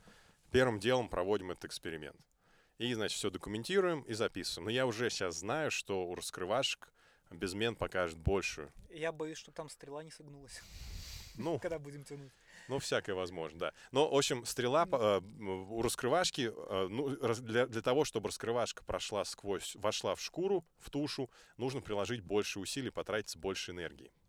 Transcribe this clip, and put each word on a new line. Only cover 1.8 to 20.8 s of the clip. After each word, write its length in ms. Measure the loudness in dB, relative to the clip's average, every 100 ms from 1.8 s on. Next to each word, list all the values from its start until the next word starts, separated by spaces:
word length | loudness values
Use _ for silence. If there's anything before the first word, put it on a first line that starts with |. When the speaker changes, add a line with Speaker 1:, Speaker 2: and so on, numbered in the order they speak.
| -6 -6 -8 -12 _ _ _ _ _ -4
Speaker 1:
И, 160 | -2
значит, 240 | 0 0 0
всё 120 | -2
документируем 720 | -2 -4 -4 0 2 4 2
и 120 | -2
записываем. 520 | 0 0 0 -4 -4 -2
Но 60 |
я 140 | 2 2
уже 240 | 2 0
щас 260 | 0 -2 -2
знаю, 360 | -2 0 0
что 340 | -2 0 0 0
у 100 | -4
раскрывашек 760 | -6 -4 0 2 2 -2 -10 _ -20 _ -16
безмен 440 | -4 -2 0 0 0
покажет 420 | 0 2 0 2
большую. 540 | 2 2 2 -4 -10 -14 -16
Speaker 2:
Я 220 | -4 -4
боюсь, 260 | -2 -6 -8
что 140 | -12
там 180 | -12 -12
стрела 340 | -12 -12 -12
не 80 | -12
согнулась, 500 | -16 -18 -16 -16 -16 -14 -14 -10 -10 -10 -12 -12 -6
Speaker 1:
Ну, 220 | -2 0
Speaker 2:
<laughs> 20 |
когда 180 | -2 -4
будем 240 | -8 -12
тянуть. 280 | -12 -14 -14 -20 -20 -16 -4
Speaker 1:
ну, 120 | -4
всякое 340 | 2 0 2 0
возможно, 440 | -2 -2 -6 -2
да. 140 | -4 -4 0
Но, 180 | 4 6
в 60 | 6
общем, 260 | 4 0 -2
стрела 360 | 0 4 4 4
Speaker 2:
Мгм. 60 |
Speaker 1:
по-, 60 | 4
э, 200 | 6 6 2 -8
м, 320 | -4 -4 -4
у 100 | 0
раскрывашки, 680 | 0 2 4 4 4 2 -2
э, 340 | -2 -2 2 2
ну, 260 | 0 -2 0
раз-, 180 | 0 0
для, 260 | 2 2 2
для 140 | 2
того, 220 | 4 4 4
чтобы 220 | 0 -2
раскрывашка 560 | -4 0 0 0 -2
прошла 400 | -4 -4 0 0
сквозь, 520 | -2 -4 -2 -2 -4 -2
вошла 400 | 0 0 0 -2
в 60 |
шкуру, 440 | -4 -2 2 2 -2
в 100 | _